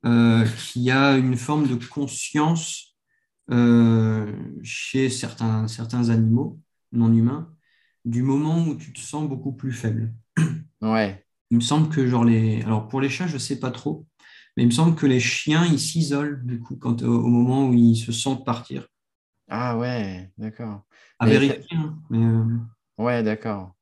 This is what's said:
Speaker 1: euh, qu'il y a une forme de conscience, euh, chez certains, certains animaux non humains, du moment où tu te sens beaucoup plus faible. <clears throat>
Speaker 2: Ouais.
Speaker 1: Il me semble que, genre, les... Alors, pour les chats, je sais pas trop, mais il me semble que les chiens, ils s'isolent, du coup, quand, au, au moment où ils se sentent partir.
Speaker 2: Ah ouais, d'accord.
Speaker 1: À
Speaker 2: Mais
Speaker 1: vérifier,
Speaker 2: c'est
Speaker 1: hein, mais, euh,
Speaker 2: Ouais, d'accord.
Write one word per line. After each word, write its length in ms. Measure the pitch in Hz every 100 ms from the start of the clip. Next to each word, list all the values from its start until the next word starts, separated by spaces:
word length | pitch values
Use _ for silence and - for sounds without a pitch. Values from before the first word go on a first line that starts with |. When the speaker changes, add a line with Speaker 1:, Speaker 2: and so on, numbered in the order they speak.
| 120
Speaker 1:
euh, 400 | 117 117 117 113
qu'il 360 | 113 - 127
y 80 | 127
a 260 | 135 139 135
une 200 | 127 123
forme 300 | - 151 143
de 60 | 120 120
conscience, 1080 | 147 139 - - 156 156 165 160 - - _ _ _ _ _ -
euh, 840 | 120 120 117 117 113 110 110 107 110 113 -
chez 480 | 113 - - 135 131
certains, 560 | 117 113 - 117 110 110
certains 400 | - 117 123 117
animaux 500 | 113 110 117 160 165 _ _ _
non 200 | 120 113
humains, 400 | 113 117 147 165 _ _ _ _ _
du 180 | 117 117
moment 400 | 131 139 156 165 165
où 100 | 127
tu 160 | -
te 80 | -
sens 280 | - 151 151
beaucoup 240 | 131 139
plus 200 | 117 131
faible. 400 | 117 110 113 113 - _ -
<clears throat> 80 | 160 - - _
Speaker 2:
Ouais. 440 | 107 110 104 95 _ _ _
Speaker 1:
Il 80 | 117
me 20 |
semble 320 | 117 151 156
que, 120 | 156 127
genre, 180 | 123
les... 380 | 117 110 110 110
Alors, 260 | 110 110 110
pour 140 | 135
les 80 | 135
chats, 160 | - 180
je 100 | 139
sais 240 | - 139
pas 100 | 127
trop, 360 | - 147 156 - _ - - _ -
mais 60 |
il 40 | 120
me 60 |
semble 240 | 120 165 160
que 80 |
les 160 | 143 127
chiens, 460 | 117 - - 156 175
ils 120 | 143
s'isolent, 640 | - 165 143 143 147 139 123
du 120 | 120
coup, 180 | 117 131
quand, 260 | 123 117
au, 200 | 120 117
au 60 | 117
moment 400 | 120 123 131 135
où 60 |
ils 220 | 120 117 113
se 140 | 120
sentent 360 | 117 139 131 -
partir. 420 | 117 - 135 - _ _ _ _ _ _
Speaker 2:
Ah 260 | 110 123 117
ouais, 540 | 123 123 101 92 95 -
d'accord. 480 | 110 - 113 101 _ _ _ _
Speaker 1:
À 80 | 113
Speaker 2:
Mais 60 |
Speaker 1:
vérifier, 340 | 131 135 - -
Speaker 2:
c'est 80 | 165
Speaker 1:
hein, 220 | 156 - -
mais, 160 | 113
euh, 320 | 113 113 113 117 117 _ _ -
Speaker 2:
Ouais, 260 | 117 120
d'accord. 520 | 110 107 113 101 92 _